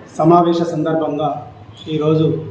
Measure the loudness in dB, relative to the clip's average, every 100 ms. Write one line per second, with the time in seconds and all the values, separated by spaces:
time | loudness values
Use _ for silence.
0 | -12 0 4 6 4 0 -2 -4 -2 -2
1 | -2 -4 -4 -6 -12 -20 -20 -18 -8 -2
2 | 0 2 2 -2 -8